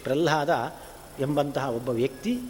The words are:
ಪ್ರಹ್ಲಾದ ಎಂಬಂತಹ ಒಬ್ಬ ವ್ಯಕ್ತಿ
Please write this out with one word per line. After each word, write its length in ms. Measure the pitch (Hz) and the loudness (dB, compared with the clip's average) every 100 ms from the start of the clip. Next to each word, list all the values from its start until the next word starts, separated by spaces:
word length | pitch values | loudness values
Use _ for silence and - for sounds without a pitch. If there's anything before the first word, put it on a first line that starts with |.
ಪ್ರಹ್ಲಾದ 680 | - 135 165 156 147 151 123 - - - - - | 0 2 4 4 4 2 0 -6 -16 -18 -16 -4
ಎಂಬಂತಹ 500 | 139 143 143 139 135 | 0 2 2 0 -2
ಒಬ್ಬ 200 | 117 123 | -2 0
ವ್ಯಕ್ತಿ 500 | 117 131 - 208 247 | 0 0 0 -2 -2